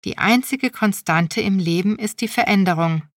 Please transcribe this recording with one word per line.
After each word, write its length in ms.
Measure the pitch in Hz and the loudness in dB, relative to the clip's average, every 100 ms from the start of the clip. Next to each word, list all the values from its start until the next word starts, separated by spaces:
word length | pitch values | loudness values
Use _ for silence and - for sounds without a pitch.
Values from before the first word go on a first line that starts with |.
Die 140 | - - | -8 -2
einzige 500 | - 247 - 262 254 | 2 2 0 -4 -4
Konstante 720 | - 214 - - 160 170 - | 0 -2 0 0 0 0 -2
im 160 | 202 196 | 0 0
Leben 400 | 165 170 196 214 | 0 0 0 -2
ist 240 | 208 - | -6 -6
die 60 | 220 | -4
Veränderung. 760 | - 226 202 185 165 165 160 - | 0 2 4 2 2 0 -2 -6